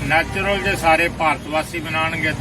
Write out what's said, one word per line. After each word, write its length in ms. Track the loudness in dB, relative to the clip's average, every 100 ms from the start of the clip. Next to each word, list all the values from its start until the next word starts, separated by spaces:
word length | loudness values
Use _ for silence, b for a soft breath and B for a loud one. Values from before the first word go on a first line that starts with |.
ਨੈਚੁਰਲ 600 | 2 0 0 -2 0 0
ਜੇ 120 | 0 0
ਸਾਰੇ 340 | 4 4 4
ਭਾਰਤ 380 | 2 0 0 -2
ਵਾਸੀ 320 | -4 -2 -6
ਮਨਾਉਣਗੇ 540 | -4 -2 -2 -2 -2 -2